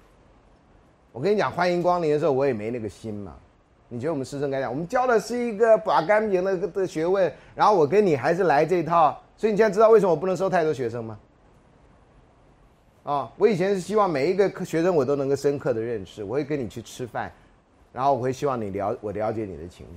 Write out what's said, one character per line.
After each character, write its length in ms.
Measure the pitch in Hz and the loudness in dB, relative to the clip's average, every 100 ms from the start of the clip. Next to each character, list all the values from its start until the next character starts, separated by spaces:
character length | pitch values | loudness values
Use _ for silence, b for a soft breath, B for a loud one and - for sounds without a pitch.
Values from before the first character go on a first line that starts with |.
| _ _ _ _ _ _ _ _ _ _ _ | _ _ _ _ _ _ _ _ _ _ _
我 80 | 113 | -8
跟 120 | 156 | -2
你 60 | 208 | 0
讲， 140 | 135 | -2
欢 200 | 147 180 | 0 0
迎 80 | 175 | 0
光 220 | 175 175 | 0 0
临 100 | 160 | 0
的 60 | 151 | 0
时 60 | |
候 80 | 160 | 0
我 120 | 131 | 2
也 80 | 139 | 0
没 200 | 117 107 | -2 -4
那 80 | 123 | -6
个 80 | 107 | -8
心 260 | - 113 | -10 -12
嘛。 220 | 104 98 67 _ _ _ _ _ | -12 -12 -18 _ _ _ _ _
你 120 | 120 | -8
觉 80 | 135 | -6
得 40 | |
我 40 | 156 | -6
们 100 | 127 | -6
师 140 | 143 | -6
生 100 | 143 | -4
该 100 | 135 | -4
讲， 80 | 127 | -4
我 80 | 123 | -6
们 120 | 170 | -4
教 180 | 254 247 | -2 2
的 140 | 226 | 2
是 180 | - 240 | 0 -4
一 180 | 240 202 | -4 0
个 220 | 226 220 | 4 4
把 240 | 208 147 | 4 0
干 260 | 160 208 220 | 4 2 2
净 140 | 185 | 0
的， 140 | 185 190 175 | 0 -2 -4
的 180 | 180 | -4
学 220 | 185 160 165 | -4 -2 0
问， 260 | 196 175 - B | 2 0 -2 B
然 100 | - | 0
后 120 | 175 208 | 4 4
我 100 | 147 | 4
跟 180 | 190 | 4
你 120 | 208 143 | 4 2
还 180 | 131 | 0
是 80 | 170 | 0
来 220 | 180 139 156 | 2 2 2
这 120 | 175 | 0
一 40 | |
套， 340 | 151 170 151 - - _ | 0 2 2 0 -14 _
所 120 | 214 | -2
以 40 | |
你 40 | 202 | 2
现 80 | |
在 80 | 220 | 2
知 60 | 185 | 6
道 120 | 220 | 8
为 100 | 226 | 8
什 40 | |
么 60 | 190 | 6
我 60 | 156 | 2
不 100 | 185 | 0
能 100 | 185 | -2
收 140 | 190 | 0
太 140 | 180 | 2
多 100 | 156 | 0
学 160 | 135 120 | 0 -4
生 140 | 117 | -6
吗？ 120 | 113 107 _ _ _ _ _ _ _ _ _ _ _ _ _ _ _ _ _ _ | -10 -14 _ _ _ _ _ _ _ _ _ _ _ _ _ _ _ _ _ _
啊， 260 | - 143 131 - | -4 -4 -4 0
我 100 | 196 | 2
以 80 | |
前 200 | 190 190 | 2 0
是 60 | 196 | -2
希 160 | 175 214 | -2 0
望 120 | 196 | 0
每 240 | 151 143 | 2 0
一 20 | |
个 140 | 190 196 185 | 2 0 0
学 180 | 185 180 | -6 -2
生 140 | 170 175 | 2 2
我 80 | |
都 100 | 135 | 2
能 140 | 143 135 | 0 0
够 80 | 139 | 0
深 220 | 147 143 | 0 -2
刻 160 | 147 | -2
的 60 | 113 | -4
认 240 | 113 113 92 | -4 -8 -10
识， 180 | - | -12
我 100 | 98 | -6
会 80 | 127 | -6
跟 160 | 139 147 | -4 -6
你 80 | 113 | -6
去 140 | - | -12
吃 260 | 110 - 127 | -16 -12 -10
饭， 240 | 131 101 - _ _ _ _ _ | -10 -10 -14 _ _ _ _ _
然 100 | 120 | -4
后 120 | 135 | 0
我 60 | 135 | 0
会 120 | 127 | -2
希 140 | 131 147 | -2 -4
望 120 | 127 | -4
你 120 | 104 | -4
了-， 260 | 95 98 117 | -4 -4 -4
我 100 | 104 | -6
了 180 | 101 107 | -4 -4
解 140 | 110 | -4
你 140 | 107 82 | -8 -10
的 100 | 85 | -14
情 160 | - 60 | -18 -20